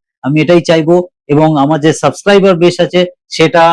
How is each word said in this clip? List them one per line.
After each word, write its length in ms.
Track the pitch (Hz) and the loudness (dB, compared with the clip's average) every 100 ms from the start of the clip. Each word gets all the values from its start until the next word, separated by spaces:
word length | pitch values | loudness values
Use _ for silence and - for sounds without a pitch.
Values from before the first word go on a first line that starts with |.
| _ _ | _ _
আমি 120 | 127 151 | -6 -2
এটাই 220 | 151 175 165 | 0 0 2
চাইবো। 280 | 165 156 175 180 _ - | 0 0 0 -2 _ -4
এবং 200 | 147 156 147 | 0 2 0
আমার 200 | 143 156 | -2 0
যে 100 | 156 | -2
সাবস্ক্রাইবার 640 | - 143 - 202 202 190 170 | 0 -4 -4 0 2 2 2
বেস 200 | 175 175 | 0 0
আছে, 200 | 175 180 180 - _ | -4 -4 -6 -8 _
সেটা 360 | - 160 170 165 | -2 0 2 2